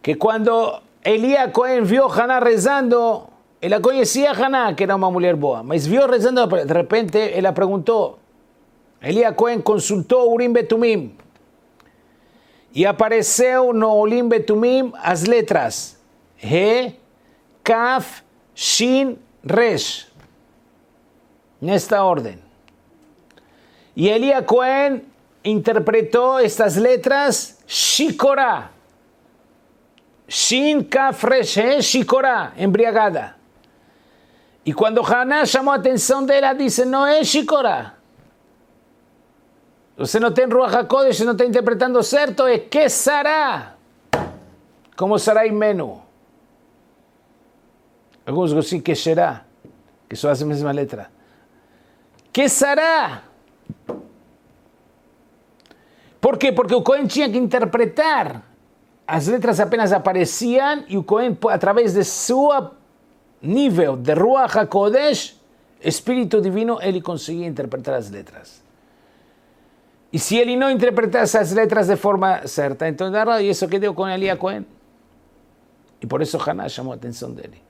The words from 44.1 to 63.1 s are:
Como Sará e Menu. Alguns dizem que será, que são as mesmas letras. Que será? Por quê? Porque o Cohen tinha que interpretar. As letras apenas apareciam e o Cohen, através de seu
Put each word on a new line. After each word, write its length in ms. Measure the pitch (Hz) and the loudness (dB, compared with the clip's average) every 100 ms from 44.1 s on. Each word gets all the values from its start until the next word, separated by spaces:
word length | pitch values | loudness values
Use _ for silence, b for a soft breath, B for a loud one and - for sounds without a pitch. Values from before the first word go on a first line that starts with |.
| - - - - - _ _ _ - | -6 -6 -14 -20 -20 _ _ _ -6
Como 240 | 185 208 | 0 0
Sará 260 | 214 214 220 | 2 2 2
e 60 | |
Menu. 500 | 214 214 190 127 92 - _ _ _ _ _ _ _ _ _ _ _ _ _ _ _ _ _ _ _ _ _ - | 0 0 -2 -6 -12 -20 _ _ _ _ _ _ _ _ _ _ _ _ _ _ _ _ _ _ _ _ _ -8
Alguns 280 | 147 175 | -2 0
dizem 260 | 151 - 175 | 0 -2 -4
que 160 | 135 156 | -4 -2
será, 480 | 165 160 170 117 _ _ - _ _ _ _ | 0 0 0 -2 _ _ -20 _ _ _ _
que 80 | 113 | -6
são 160 | 147 | -2
as 100 | 139 | -2
mesmas 340 | 151 147 147 143 | -2 -4 -4 -4
letras. 320 | 139 107 98 _ b b b b b b b b b b _ | -6 -10 -18 _ b b b b b b b b b b _
Que 160 | - 277 | 0 0
será? 760 | - 277 285 320 320 202 113 - _ _ _ - - - - - _ _ _ _ _ _ _ _ _ _ _ _ _ _ _ _ b b b b b | 2 0 2 2 0 -2 -8 -20 _ _ _ -20 -18 -14 -14 -16 _ _ _ _ _ _ _ _ _ _ _ _ _ _ _ _ b b b b b
Por 160 | 247 - | -2 2
quê? 140 | 277 | 0
Porque 220 | 196 214 | 0 0
o 100 | 233 | 0
Cohen 240 | 220 277 254 | 2 0 0
tinha 220 | - 285 | -2 0
que 80 | 220 | 0
interpretar. 1040 | 240 254 220 233 226 - 311 285 - 120 _ _ _ _ _ _ - | 0 0 0 0 -2 0 0 0 -4 -10 _ _ _ _ _ _ -6
As 200 | 160 147 | -4 -2
letras 320 | 240 233 185 | 0 0 0
apenas 320 | 196 233 208 | 0 0 2
apareciam 920 | 196 196 185 170 - 240 247 277 294 - | 2 2 0 0 -2 0 2 2 -2 -4
e 100 | 190 | -6
o 60 | |
Cohen, 340 | - 214 247 185 226 | 0 0 0 -2 -2
através 440 | 190 190 214 233 | 0 2 2 2
de 100 | 185 185 | 0 -2
seu 640 | - - 254 285 277 180 - _ _ _ | -4 -2 2 2 2 -4 -18 _ _ _